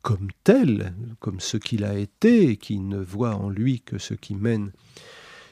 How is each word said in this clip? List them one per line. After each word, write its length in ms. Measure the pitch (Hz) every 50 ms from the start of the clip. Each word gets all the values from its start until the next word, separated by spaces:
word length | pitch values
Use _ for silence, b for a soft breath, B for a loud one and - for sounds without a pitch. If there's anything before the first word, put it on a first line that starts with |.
| -
comme 260 | - 110 90 98 98 - _ -
tel, 500 | - 214 277 240 143 107 101 104 95 87 98 117 117 113 -
comme 220 | - 107 95 95
ce 160 | - - -
qu'il 280 | 110 - - 127 104 104
a 120 | 101 101
été, 540 | 101 101 - _ _ - 226 240 226 190 135
et 60 | 104 -
qui 200 | - - 107 101
ne 200 | 95 98 101 98
voit 360 | 95 90 95 101 123 117 104
en 140 | 101 101 101
lui 320 | 98 101 113 135 127 117
que 180 | - - 113 104
ce 160 | - - 110
qui 200 | - - - 101
mène, 380 | 98 104 117 117 107 101 98 - B B B B B B B B B B B B B B B